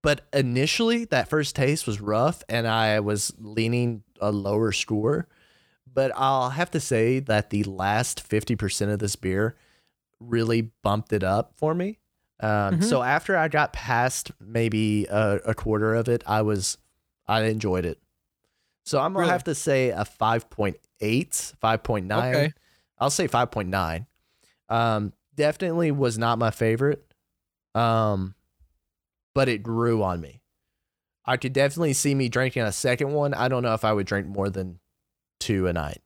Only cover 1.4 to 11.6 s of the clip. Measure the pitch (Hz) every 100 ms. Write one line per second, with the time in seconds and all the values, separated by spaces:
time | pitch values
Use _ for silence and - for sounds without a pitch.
1.4 | 143 - 135 156 - 104 104 107 139 175
2.4 | - 117 117 113 110 107 104 104 - -
3.4 | 107 110 113 120 120 110 - _ 104 104
4.4 | 98 104 113 95 - 107 110 147 - _
5.4 | _ _ _ _ - 131 135 - 135 135
6.4 | 127 135 175 160 - 120 113 131 135 107
7.4 | - 104 101 95 95 107 123 - - 107
8.4 | - 113 98 - 101 104 104 - 95 92
9.4 | 110 - _ _ _ _ _ _ 117 117
10.4 | 113 117 113 _ 107 104 - 104 92 101
11.4 | - _